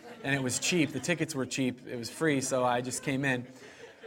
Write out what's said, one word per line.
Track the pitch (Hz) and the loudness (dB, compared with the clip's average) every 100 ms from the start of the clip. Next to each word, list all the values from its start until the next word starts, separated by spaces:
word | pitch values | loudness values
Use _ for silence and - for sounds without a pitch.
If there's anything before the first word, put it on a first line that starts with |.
| - - | -16 -8
and | 139 | 0
it | 139 | 0
was | 127 - | 2 0
cheap. | - 180 143 | 2 4 2
The | 131 | 0
tickets | 151 165 151 | -2 0 0
were | 135 127 | -2 -2
cheap. | - 127 127 - | 0 0 -2 -8
It | 120 | -8
was | 113 | -8
free, | - 160 135 | 0 2 2
so | 131 131 | 2 2
I | 123 120 | 4 2
just | 127 - | 0 -4
came | - 135 | -2 0
in." | 139 123 123 - - - - - | 2 0 -2 -14 -20 -18 -20 -18